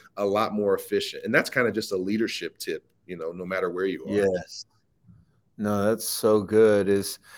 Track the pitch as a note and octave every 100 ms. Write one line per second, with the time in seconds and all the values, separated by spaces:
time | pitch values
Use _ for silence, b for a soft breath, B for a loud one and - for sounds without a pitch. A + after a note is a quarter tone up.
0 | B - G2+ G#2 A2 G#2 G2+ F#2+ - G2+
1 | - D2 A2 C#3+ D#3+ C3+ A#2 G#2+ - F#2+
2 | F#2+ G#2+ A2 - E2+ - - D#2 _ _
3 | - F2 D#2+ F2 F2+ F#2 F#2 F2 F#2+ E2
4 | - G#2 G2 F2+ - - - _ _ _
5 | _ - _ _ _ - G#2 G2+ G#2 A2
6 | - - A2 G#2+ F#2+ G#2+ A2 G2+ G2 G2+
7 | G2 - B